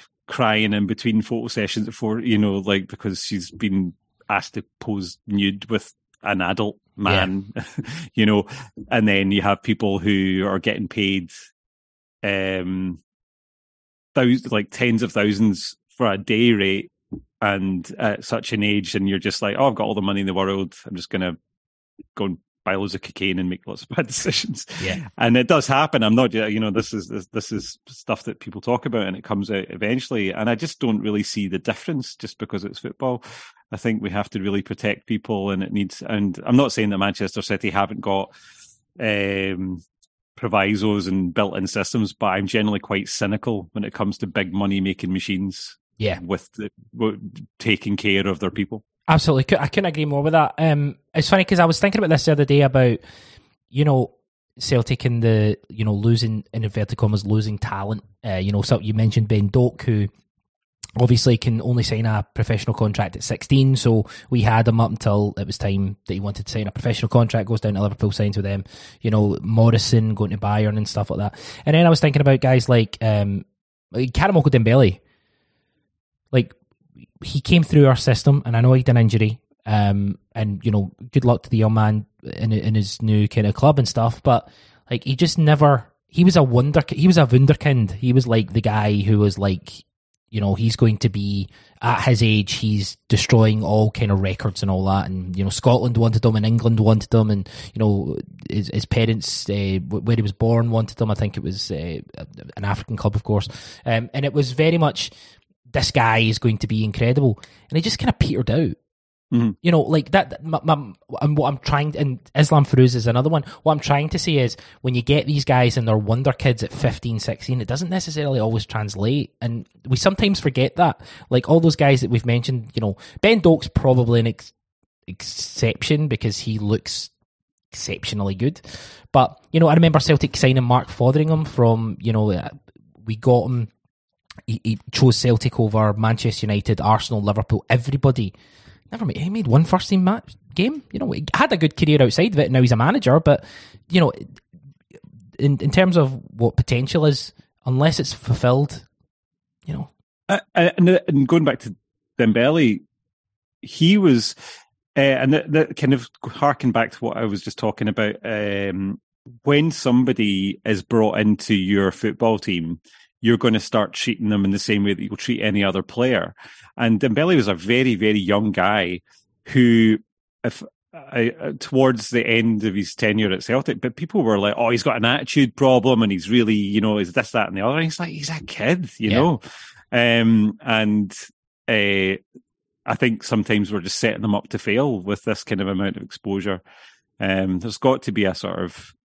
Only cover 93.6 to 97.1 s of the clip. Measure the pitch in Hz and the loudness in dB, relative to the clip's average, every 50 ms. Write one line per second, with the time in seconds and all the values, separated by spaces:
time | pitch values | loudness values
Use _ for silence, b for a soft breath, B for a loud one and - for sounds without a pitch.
93.6 | 110 - 107 110 107 107 - - 117 104 101 95 98 95 95 - - 110 95 - | 0 0 2 2 2 2 0 0 0 0 0 0 0 -2 -4 -4 -6 -6 -6 -4
94.6 | - 98 95 92 95 98 95 98 90 - 92 92 90 90 87 95 98 98 - - | -2 -2 0 0 0 0 0 0 0 -2 -6 -8 -8 -6 -4 -4 -2 -2 -2 0
95.6 | - 127 123 117 113 123 120 113 117 113 110 110 117 117 110 110 107 110 117 117 | 2 4 4 4 2 0 0 2 2 2 2 2 2 2 2 2 2 2 2 2
96.6 | 110 117 117 110 107 110 110 107 - - | 2 2 2 4 4 4 4 2 2 2